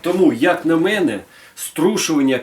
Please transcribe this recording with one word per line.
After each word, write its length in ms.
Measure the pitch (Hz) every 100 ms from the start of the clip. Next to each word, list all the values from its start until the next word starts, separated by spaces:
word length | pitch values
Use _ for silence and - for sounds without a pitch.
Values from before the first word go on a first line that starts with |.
Тому, 320 | 165 185 170
як 320 | 117 165 170
на 120 | 311 165
мене, 440 | 180 214 156 98 - - -
струшування 840 | - - - 175 214 - 151 135 127